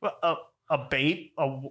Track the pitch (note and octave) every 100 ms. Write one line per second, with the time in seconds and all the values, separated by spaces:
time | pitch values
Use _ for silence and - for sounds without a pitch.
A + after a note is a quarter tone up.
0 | G#3 - E3+ D#3+ - _ _ D3+ B2 C#3
1 | C#3 E3 - - C#3+ C3 C3+